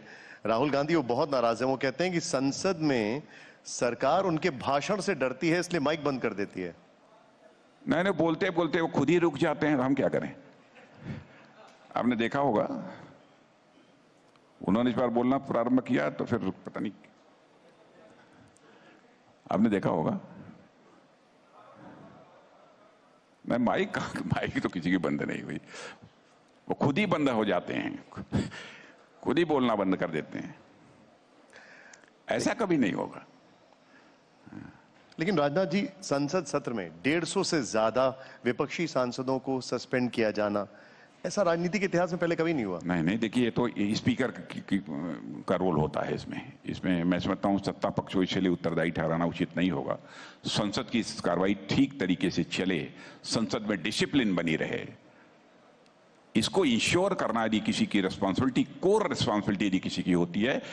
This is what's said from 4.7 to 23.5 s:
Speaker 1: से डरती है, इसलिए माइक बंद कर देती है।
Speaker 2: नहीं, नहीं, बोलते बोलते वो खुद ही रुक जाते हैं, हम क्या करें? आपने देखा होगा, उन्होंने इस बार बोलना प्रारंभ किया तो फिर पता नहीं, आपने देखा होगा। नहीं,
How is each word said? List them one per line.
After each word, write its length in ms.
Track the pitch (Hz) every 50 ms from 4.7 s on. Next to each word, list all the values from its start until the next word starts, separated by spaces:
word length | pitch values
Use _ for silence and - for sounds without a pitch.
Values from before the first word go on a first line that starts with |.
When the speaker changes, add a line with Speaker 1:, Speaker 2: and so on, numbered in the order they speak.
| 139 143 139 - 208 202
Speaker 1:
से 140 | - 202 190
डरती 340 | 139 131 127 127 - 170 160
है, 120 | 165 180
इसलिए 200 | 170 175 175 160
माइक 240 | 135 143 160 160 139
बंद 160 | 147 135 120
कर 100 | 117 113
देती 280 | 98 95 101 - - 95
है। 140 | 90 85 - - - - _ _ - - - - - _ _ _ - - _ _ _ _ _ _ - -
Speaker 2:
नहीं, 140 | 135 165
नहीं, 100 | 180 202 190
बोलते 360 | 151 165 165 160 - 196 185
बोलते 300 | 170 165 175 151 156 170
वो 80 | 165 165
खुद 220 | - - 139 135
ही 80 | 175 175
रुक 180 | 170 165 143
जाते 300 | 131 170 160 143 151 156
हैं, 100 | 147 151
हम 180 | 127 127 131 139
क्या 140 | 135 - -
करें? 260 | - - - 135 - - - - - - - - - - - - - - - - - - - - - - - - - - - - - - - - -
आपने 200 | - - 120 123
देखा 220 | 110 117 113 - 139
होगा, 280 | 143 135 107 104 - - 135 120 - - - - - - - - - _ _ _ _ _ _ _ _ _ _ - - _ _ _ _ _ _ _ _ _ _ - _ _ _ -
उन्होंने 300 | - - 98 113 123 127
इस 60 | 110
बार 120 | 120 127 120
बोलना 300 | 117 117 120 127 135 131
प्रारंभ 420 | - - - 120 117 123 127 127
किया 300 | 123 - 123 139 147 151
तो 140 | - - 143
फिर 140 | - 120 107 95 95 - - -
पता 140 | 87 - 95
नहीं, 120 | 98 107 98 - - - _ _ _ _ _ _ _ _ _ _ _ - _ _ - - - - - - - - - - - - - - _ - _ - - - - - - - _ - _ _ _ _ _ _ - -
आपने 200 | - 92 113 113
देखा 200 | 101 95 - 127
होगा। 300 | 107 85 - - 196 196 - - - - - - - - - - _ _ - - - - _ _ _ _ _ _ _ _ _ _ - - - - - - - - - - - - - - - - - - - - - - - - - _ - - _ _ _ _ _ _ _ _ _ _ -
नहीं, 140 | -